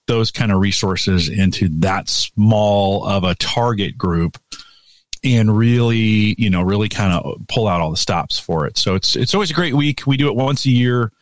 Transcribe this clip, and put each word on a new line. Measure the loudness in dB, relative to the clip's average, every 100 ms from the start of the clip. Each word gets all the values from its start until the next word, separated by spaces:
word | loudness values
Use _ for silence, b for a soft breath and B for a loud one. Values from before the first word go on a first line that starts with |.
| -4
those | -2 0
kind | -2 0
of | 2
resources | 2 0 -2 -2 0 0 0
into | 0 0 0 -2 0
that | 0 -2 -2
small | -2 -2 2 2 4 2 2 0 -2 -2
of | -2 -2
a | -2
target | -4 -2 0 0 -4 -4
group | -2 0 -2 -6 -18 B B B B B B -6
and | 0 2 4 4
really, | 4 4 2 2 2 2 2 0
you | 0
know, | 0
really | 0 0 -2
kind | -2 0
of | 0 -4 -10 -6
pull | -2 0
out | 0
all | -2
the | -2
stops | -2 -2 -2 -6
for | -4 -4 -2
it. | -2
So | -2 0
it's, | 0 0
it's | 0 0
always | 0
a | -2
great | 0 0
week. | 0 0 0
We | 0
do | 0
it | 0
once | 0 0 2
a |
year, | 2 2 0 -2 -6